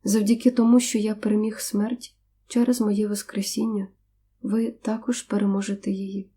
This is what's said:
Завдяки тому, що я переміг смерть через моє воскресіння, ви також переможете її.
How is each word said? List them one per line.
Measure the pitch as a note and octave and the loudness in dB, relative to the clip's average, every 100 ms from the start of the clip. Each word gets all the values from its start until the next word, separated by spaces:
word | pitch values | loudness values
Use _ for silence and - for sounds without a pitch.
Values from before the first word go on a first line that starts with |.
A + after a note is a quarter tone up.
Завдяки | G#3 G#3+ G3+ A#3 B3 | 2 2 2 4 2
тому, | B3 A3+ B3 | 4 6 6
що | B3 A3 | 4 -2
я | G#3+ | -2
переміг | G#3 G#3+ G#3 A3 G#3+ | -2 0 2 0 -4
смерть | - G3+ G#3+ A#3+ - _ _ _ _ | -4 -2 -2 -4 -10 _ _ _ _
через | A#3+ A#3+ B3 | 0 2 2
моє | G#3+ G3+ G#3 | 2 0 0
воскресіння, | G#3 - G#3 G3 - A3+ G#3 G3 _ _ _ _ _ | -4 -4 -6 -4 -2 -2 -2 -6 _ _ _ _ _
ви | - A3 A3+ | -4 -2 -2
також | A3+ - A3 A#3 A#3+ | -4 -4 -4 -4 -6
переможете | - G3+ G3+ G3 G3+ G3 G3+ | -2 0 2 0 -2 -6 -4
її. | G3 G3 G3 F#3+ | -6 -6 -10 -12